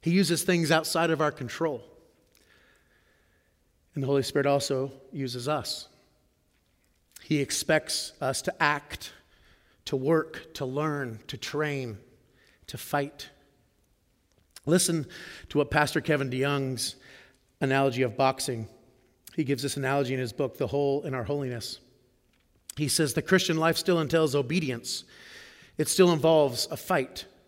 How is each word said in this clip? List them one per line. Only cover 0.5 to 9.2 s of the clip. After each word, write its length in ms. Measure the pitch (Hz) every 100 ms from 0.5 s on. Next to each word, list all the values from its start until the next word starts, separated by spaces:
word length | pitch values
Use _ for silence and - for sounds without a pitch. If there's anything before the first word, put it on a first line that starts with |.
| 175 160
outside 380 | 160 156 170 165
of 100 | 156
our 120 | 147
control. 520 | 147 123 - 165 127 - - _ _ _ _ _ _ _ _ _ _ _ _ _ _ _ _ _ _ _
And 100 | -
the 40 | 135
Holy 160 | 139
Spirit 220 | 131 - 143
also 480 | 143 139 135 135 - -
uses 360 | 170 135 123 120
us. 420 | 151 117 - - _ _ _ _ _ _ _ _ _ _ _ _ -
He 180 | - 151
expects 760 | 139 - - 156 156 - - -
us 200 | 131 135
to 200 | - -
act, 480 | 151 147 - - - -